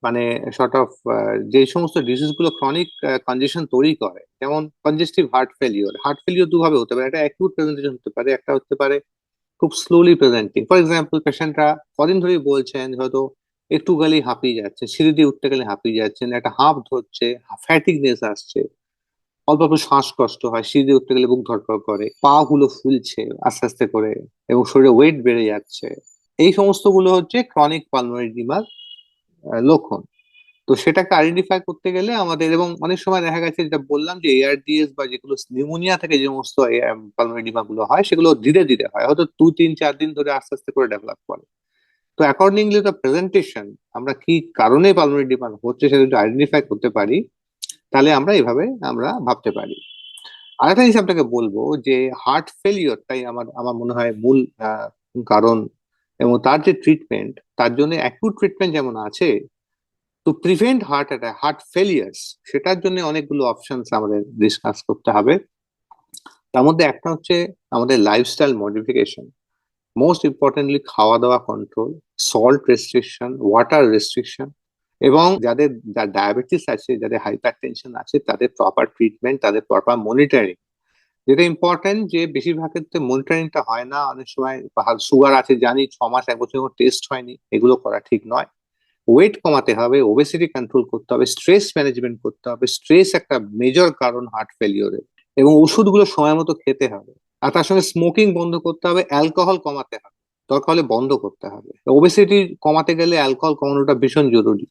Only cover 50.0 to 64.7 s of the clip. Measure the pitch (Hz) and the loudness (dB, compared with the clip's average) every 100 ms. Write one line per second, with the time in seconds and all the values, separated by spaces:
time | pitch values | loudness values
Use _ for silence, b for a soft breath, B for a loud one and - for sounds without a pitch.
50 | - - B B B - 135 196 247 220 | -20 -20 B B B -2 2 6 6 4
51 | 190 170 127 120 113 101 123 151 123 131 | 2 0 0 -2 -4 -4 -4 -4 0 0
52 | 131 127 - 139 - - 202 202 156 110 | 0 -4 -2 -2 -4 -6 -4 0 -2 -4
53 | _ 127 123 120 113 120 120 117 117 120 | _ -10 -8 -10 -12 -8 -8 -6 -6 -4
54 | 120 107 117 135 127 _ 110 107 - _ | -4 -2 2 2 2 _ -8 -8 -10 _
55 | _ 123 117 107 110 113 107 _ _ _ | _ -12 0 4 4 2 -2 _ _ _
56 | _ _ 123 120 127 147 151 190 - 151 | _ _ 0 2 2 2 2 0 2 0
57 | - 107 104 - _ _ 120 120 147 165 | 0 -8 -8 -14 _ _ -2 0 -2 0
58 | - - 220 208 - 196 190 156 131 113 | -6 -4 -6 -2 -4 -2 -4 -2 -4 -8
59 | 107 - 175 101 101 _ _ _ _ _ | -12 -4 -2 -2 -4 _ _ _ _ _
60 | _ _ - 156 180 175 226 262 208 143 | _ _ -4 -2 0 2 2 0 0 -4
61 | 143 127 117 107 147 151 _ 170 202 165 | -4 -6 -8 -6 -6 -6 _ -2 0 0
62 | 95 - - - _ 139 185 185 190 185 | -4 -10 -20 -20 _ -6 -2 -2 -2 -4
63 | 165 156 143 143 127 113 - 131 113 113 | -4 -6 -4 -2 -2 -2 -8 -10 -6 -4
64 | 107 104 101 113 104 - 101 | -2 -4 -6 0 0 0 -6